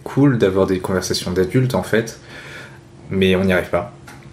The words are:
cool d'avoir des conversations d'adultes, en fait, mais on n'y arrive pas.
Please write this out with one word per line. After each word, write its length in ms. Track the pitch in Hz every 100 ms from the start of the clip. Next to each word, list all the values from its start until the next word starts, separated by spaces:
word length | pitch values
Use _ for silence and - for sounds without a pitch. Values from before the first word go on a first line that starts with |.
cool 340 | - 131 143 113
d'avoir 280 | 98 95 95
des 120 | 92
conversations 520 | 92 92 - 87 92
d'adultes, 440 | 90 90 131 127
en 80 | 92
fait, 360 | 92 110 117 - - - - - - - - - -
mais 260 | 95 95 92
on 80 |
n'y 80 | 95
arrive 160 | 90 -
pas. 240 | 87 - - - - -